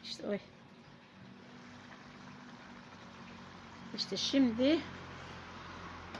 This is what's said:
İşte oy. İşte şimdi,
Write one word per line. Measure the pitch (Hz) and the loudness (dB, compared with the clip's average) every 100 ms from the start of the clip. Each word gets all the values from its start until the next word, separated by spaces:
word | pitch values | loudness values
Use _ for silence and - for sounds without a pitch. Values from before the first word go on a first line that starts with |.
İşte | - - 254 | -8 -4 0
oy. | 202 - - - - - - - - - - - - - - - - - - - - - - - - - - - - - - - - - - - 208 | 0 0 -18 -18 -18 -18 -18 -18 -16 -16 -14 -14 -14 -14 -14 -14 -14 -14 -14 -14 -12 -12 -14 -12 -14 -14 -14 -14 -12 -12 -12 -12 -12 -14 -12 -6 -2
İşte | - 196 | 0 2
şimdi, | - 277 254 220 262 320 - - - - - - - - - - - - - - | 6 10 10 10 8 8 6 -6 -8 -8 -8 -10 -10 -10 -10 -10 -8 -10 -8 -6